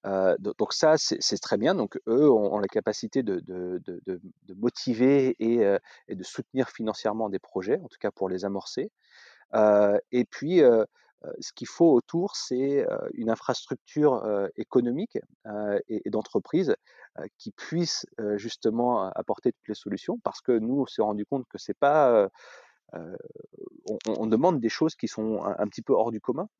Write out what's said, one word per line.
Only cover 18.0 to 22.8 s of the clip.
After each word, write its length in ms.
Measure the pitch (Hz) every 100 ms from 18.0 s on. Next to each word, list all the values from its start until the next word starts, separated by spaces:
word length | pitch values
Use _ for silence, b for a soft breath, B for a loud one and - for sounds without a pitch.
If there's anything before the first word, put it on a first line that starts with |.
| - -
heu, 180 | 104 104
justement 640 | 113 - 117 117 123 117
a-, 80 | 95 -
apporter 360 | - 104 123
toutes 160 | - -
les 60 | 104
solutions. 420 | - 104 - 240
Parce 160 | - -
que 100 | - 117
nous, 240 | 110 139
on 40 | 123
s'est 160 | -
rendu 240 | 107 104 104
compte 200 | 139 120
que 100 | -
c'est 200 | - -
pas, 320 | 143 151 135 113
heu, 60 | 98 B B B B B